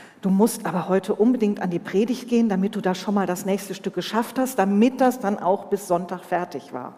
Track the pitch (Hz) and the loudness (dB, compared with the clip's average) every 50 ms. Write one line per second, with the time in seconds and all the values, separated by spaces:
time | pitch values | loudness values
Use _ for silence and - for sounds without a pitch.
0 | - - - _ - 190 190 196 214 233 - - - 170 160 180 - - 185 190 | -20 -20 -12 _ 0 2 4 4 4 4 2 0 -6 -4 -4 -4 -2 0 0 0
1 | 190 - 202 - 214 247 247 254 220 208 202 - - 180 175 165 - - - 190 | 0 0 0 2 4 2 2 2 2 0 0 0 -2 -4 -4 -4 -4 -2 0 0
2 | 233 220 240 - - - 240 233 233 214 190 190 190 196 - 202 190 185 180 185 | 2 2 0 -4 -4 0 2 2 4 2 2 0 0 -2 -2 -2 -2 -2 -2 -2
3 | - 214 202 202 190 175 180 180 196 190 196 196 - - 185 202 - 196 - 180 | -2 -2 0 0 0 0 -2 -2 -2 -2 -2 -2 -4 -6 -10 -8 -8 -6 -4 -4
4 | 170 - 214 220 233 226 - 262 262 254 - - 190 196 202 202 226 262 262 - | -6 -2 0 -2 -2 -2 -2 -4 -4 -2 0 0 2 4 4 6 4 4 4 4
5 | 262 254 247 254 196 196 208 - - 175 196 196 - - 208 190 - - 175 170 | 4 2 2 2 -2 -2 -2 0 0 0 0 0 0 -2 -4 -2 0 0 0 0
6 | 185 180 190 175 - - - 170 175 - - 135 - - 131 127 127 - - | 0 -2 -8 -10 -6 -4 -4 -2 -2 -4 -8 -10 -10 -10 -12 -12 -12 -12 -12